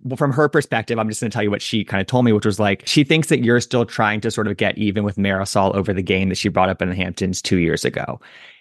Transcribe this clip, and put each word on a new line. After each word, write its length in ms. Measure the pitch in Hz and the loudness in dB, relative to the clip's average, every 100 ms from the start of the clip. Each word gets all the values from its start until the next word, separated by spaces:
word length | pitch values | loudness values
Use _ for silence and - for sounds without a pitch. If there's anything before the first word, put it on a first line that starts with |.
| 127 123 | -8 -2
from 160 | 143 | 0
her 160 | 131 147 | 2 2
perspective, 500 | 156 - 117 113 117 | 2 0 -2 -2 -2
I'm 80 | 110 | -2
just 140 | 107 | -4
gonna 100 | 113 | -6
tell 120 | 113 | -2
you 80 | 107 | -2
what 100 | 101 | -2
she 240 | - 113 98 | -2 -4 -2
kinda 180 | 98 | -2
told 220 | 95 127 123 | 0 2 4
me, 80 | |
which 120 | 107 110 | 4 2
was, 140 | 98 | 2
like, 260 | 104 98 - | 0 0 0
she 200 | - 143 | 2 4
thinks 240 | 160 151 | 2 2
that 120 | 143 | 2
you're 200 | 117 120 | 4 2
still 240 | - 127 113 | 2 -2 0
trying 340 | - 107 107 | 0 0 0
to 120 | 113 | -2
sort 180 | 110 107 | -2 -4
of 80 | 101 | 0
get 200 | 101 - | -2 0
even 280 | 104 98 104 | -2 0 -2
with 100 | 98 | 0
Marisol 580 | 98 95 95 104 98 | 0 0 0 2 2
over 200 | 98 92 | 0 -2
the 100 | 95 | -2
game 240 | 90 92 95 | 0 0 0
that 100 | 98 | 0
she 120 | 104 | 0
brought 180 | 92 92 | 2 2
up 140 | 92 | 0
in 80 | 92 | -2
the 60 | 90 | -2
Hamptons 460 | 90 - 92 92 | -4 -2 -4 -4
two 180 | - 95 | 0 2
years 260 | 82 76 - | 2 0 -2
ago. 340 | - - 60 - - - - | -4 -8 -10 -14 -20 -20 -12